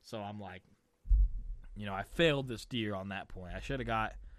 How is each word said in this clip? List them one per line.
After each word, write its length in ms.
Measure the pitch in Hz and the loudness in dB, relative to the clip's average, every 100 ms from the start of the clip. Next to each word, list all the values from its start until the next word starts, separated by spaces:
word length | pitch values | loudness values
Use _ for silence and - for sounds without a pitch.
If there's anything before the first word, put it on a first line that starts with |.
So 160 | - 113 | -12 -10
I'm 180 | 101 104 | -8 -10
like, 220 | 98 92 _ _ _ _ - - - - - - - | -12 -14 _ _ _ _ 4 6 6 2 -8 -10 -12
you 100 | - 104 | -8 -6
know, 80 | |
I 80 | 95 | -4
failed 420 | 101 - 165 143 135 | -4 4 6 6 0
this 160 | 110 - | -6 -4
deer 280 | 123 107 | -2 0
on 140 | 98 98 | -2 -4
that 200 | 98 - | -6 -8
point. 260 | 95 90 | -10 -8
I 60 | 92 | -8
shoulda 240 | - 139 | -4 -4
got, 300 | 117 110 110 - - | 0 0 0 -4 -14